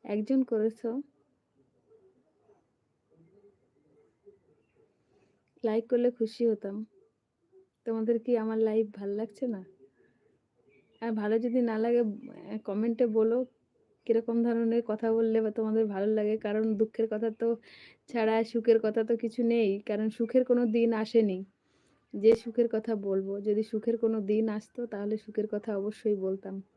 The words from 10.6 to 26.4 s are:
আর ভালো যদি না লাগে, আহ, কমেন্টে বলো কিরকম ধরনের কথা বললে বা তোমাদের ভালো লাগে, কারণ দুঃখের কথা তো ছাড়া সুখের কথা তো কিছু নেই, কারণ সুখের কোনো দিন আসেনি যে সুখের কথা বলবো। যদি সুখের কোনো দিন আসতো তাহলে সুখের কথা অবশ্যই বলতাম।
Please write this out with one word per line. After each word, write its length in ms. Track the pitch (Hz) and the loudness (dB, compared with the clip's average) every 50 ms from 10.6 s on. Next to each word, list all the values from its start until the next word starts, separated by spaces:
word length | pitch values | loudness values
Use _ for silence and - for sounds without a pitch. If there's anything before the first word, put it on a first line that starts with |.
| _ _ _ - _ _ _ _ | _ _ _ -20 _ _ _ _
আর 80 | 226 233 | -6 -4
ভালো 240 | 220 214 208 208 220 233 | -2 -2 0 2 2 2
যদি 220 | 226 247 233 254 | 0 2 2 2
না 140 | 240 233 220 220 | 2 2 0 0
লাগে, 240 | 220 233 240 240 | 2 2 4 2
আহ, 560 | 240 214 202 - - - - - - 190 214 214 - | 2 2 -2 -6 -12 -16 -18 -16 -14 -12 -12 -10 -6
কমেন্টে 400 | - 196 208 220 233 226 220 254 | -6 -4 -2 0 -2 2 2 0
বলো 320 | 233 214 220 220 226 226 247 254 247 _ _ _ _ _ _ _ _ _ _ _ | 2 2 2 2 4 2 0 -2 -4 _ _ _ _ _ _ _ _ _ _ _
কিরকম 300 | - 226 226 226 226 233 233 | -2 -2 -2 -2 0 0 0
ধরনের 400 | 233 240 233 233 233 226 226 233 | 2 2 0 0 0 0 0 0
কথা 260 | 233 233 214 214 233 226 | 0 -2 -4 -2 0 0
বললে 260 | 226 226 233 226 220 220 | 2 2 2 2 2 0
বা 100 | 220 214 | 0 0
তোমাদের 340 | 214 - 220 220 220 220 220 | -2 -2 -2 0 0 0 0
ভালো 220 | 214 202 190 202 214 214 | 0 0 -2 0 0 0
লাগে, 200 | 214 208 208 214 220 | 2 2 0 -2 -2
কারণ 260 | 208 208 208 214 220 226 220 | -2 -2 -2 0 0 0 2
দুঃখের 320 | 202 220 220 _ - 226 220 | 0 0 -2 _ -4 -2 -2
কথা 200 | 214 214 226 226 | -2 -2 -4 -4
তো 180 | 220 _ 233 233 233 226 - - - - - - - _ _ - | -4 _ -2 -2 -2 -2 -6 -20 -20 -20 -20 -20 -20 _ _ -8
ছাড়া 260 | - 240 220 220 220 226 226 | -2 0 0 2 2 2 0
সুখের 340 | 226 - 233 220 233 226 220 | 0 -2 -2 4 4 4 4
কথা 200 | 220 214 214 226 226 | 4 2 0 0 0
তো 100 | 220 233 | 0 0
কিছু 240 | 226 - 226 220 - 240 | -2 -2 -4 -2 0 0
নেই, 260 | 226 233 233 226 196 196 202 - | 2 2 2 2 2 0 -2 -2
কারণ 200 | - 214 208 214 220 | -4 -2 -2 -2 -2
সুখের 320 | 220 - 233 226 - 254 254 | -2 -2 -4 2 2 2 4
কোনো 180 | 254 247 240 247 | 4 2 2 2
দিন 240 | 226 214 233 226 233 226 | 2 2 2 2 2 2
আসেনি 440 | 214 220 220 - 233 220 202 185 185 196 - _ _ _ _ _ _ _ _ _ _ _ _ - | 0 -2 2 4 4 4 4 0 -4 -8 -12 _ _ _ _ _ _ _ _ _ _ _ _ -10
যে 180 | 202 196 220 226 | 4 6 6 6
সুখের 320 | 226 - 233 220 - 233 226 | 6 2 -6 0 0 0 0
কথা 240 | - 214 220 - 226 | 0 -4 -2 -2 -4
বলবো। 360 | 208 196 196 190 196 196 196 196 202 | -4 -2 -2 -2 -2 -2 -2 -6 -4
যদি 220 | 202 214 208 208 | -2 0 0 0
সুখের 340 | 220 - - 214 214 233 233 220 | 0 -2 -4 -4 -2 -2 -2 0
কোনো 200 | 233 220 226 220 | 0 0 0 -2
দিন 240 | 202 190 214 214 226 220 | 0 0 0 2 2 0
আসতো 320 | 208 214 - - _ - 240 | -2 -6 -8 -10 _ -10 -10
তাহলে 280 | 226 - 202 202 202 220 | -8 -6 -6 -4 -4 -4
সুখের 300 | 214 - - 214 220 208 214 | -6 -8 -8 -6 -6 -4 -4
কথা 220 | - 208 208 226 208 | -4 -6 -4 -4 -4
অবশ্যই 400 | 196 196 208 214 - - 220 208 | -4 -4 -4 -6 -4 -2 -2 -2
বলতাম। 380 | 196 190 190 190 190 | 0 0 -4 -4 -4